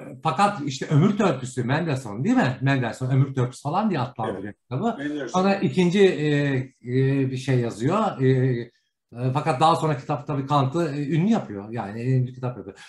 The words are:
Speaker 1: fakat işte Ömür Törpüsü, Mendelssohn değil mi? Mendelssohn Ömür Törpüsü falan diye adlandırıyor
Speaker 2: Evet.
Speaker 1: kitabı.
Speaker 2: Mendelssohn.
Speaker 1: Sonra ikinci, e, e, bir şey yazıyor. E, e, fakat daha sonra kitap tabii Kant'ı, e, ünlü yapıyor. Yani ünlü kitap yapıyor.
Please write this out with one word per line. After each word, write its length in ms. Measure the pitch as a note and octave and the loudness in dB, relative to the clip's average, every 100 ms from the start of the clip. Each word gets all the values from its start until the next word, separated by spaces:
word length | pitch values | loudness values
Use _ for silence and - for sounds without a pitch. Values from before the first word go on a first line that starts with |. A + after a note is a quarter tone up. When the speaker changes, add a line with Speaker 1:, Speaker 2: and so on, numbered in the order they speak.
| - C3+ | -16 -8
Speaker 1:
fakat 380 | D#3+ D3+ G#3 C#3 - | -4 2 0 0 -6
işte 220 | - - | -6 2
Ömür 300 | C#3+ F#3+ G#3 | 4 6 4
Törpüsü, 460 | G3+ C3 B2+ - | 2 0 -4 -6
Mendelssohn 600 | A#2 C#3+ E3+ C3 G#2+ G2+ | -2 -2 -2 -4 -6 -4
değil 120 | E3 B3+ | 0 2
mi? 220 | D#3+ C3 | 2 0
Mendelssohn 500 | C3 C#3 A#2 A2 B2+ | 0 0 -2 -4 0
Ömür 240 | C3 D3 C3+ | 2 2 0
Törpüsü 260 | B2 - | -4 -4
falan 280 | C#3+ F3 A3 | -4 -2 0
diye 100 | E3 | -2
adlandırıyor 440 | G#2 - A2 F#2+ | -4 -6 -6 -6
Speaker 2:
Evet. 120 | G2+ - | -10 -14
Speaker 1:
kitabı. 340 | - B2+ A3 A3+ | -8 -4 -4 -4
Speaker 2:
Mendelssohn. 420 | D3 D3 B2 F3+ | -6 -6 -4 0
Speaker 1:
Sonra 140 | F#3+ G3 | 2 2
ikinci, 440 | F#3 C3 F3+ F#3+ | 0 2 2 6
e, 280 | G3 C#3+ D3+ C#3+ C#3+ C3+ C3 _ | 4 4 0 2 2 0 -4 _
e, 480 | B2 B2+ C3+ C#3 C3 | -4 0 2 2 0
bir 60 | B2+ | -2
şey 220 | - B2+ | 0 0
yazıyor. 640 | A#2 G2 B2 G3 G#3+ - | 0 -2 0 0 0 2
E, 500 | C3 C3 C3 A#2 A#2 _ _ _ _ A#2 | 2 4 2 0 -6 _ _ _ _ -6
e, 140 | B2+ | -4
fakat 260 | C3+ D#3 C3 | -2 0 2
daha 160 | D#3+ E3 | 4 4
sonra 220 | D#3 C#3 | 0 -2
kitap 300 | - C#3 - | -4 -6 -4
tabii 180 | C#3 C3+ | -4 0
Kant'ı, 500 | C#3+ C3 E3 E3 C#3+ | 2 2 0 -2 -2
e, 140 | C#3+ | -2
ünlü 220 | C#3+ F#3+ | 0 2
yapıyor. 380 | A3 - G2+ G#2 | 2 -2 -8 -10
Yani 300 | A2+ G2+ A2 | -8 -8 -6
ünlü 320 | B2 C3 B2 | 0 2 0
kitap 240 | B2+ B2+ G#2 | -4 -8 -8
yapıyor. 200 | F#2+ - | -12 -16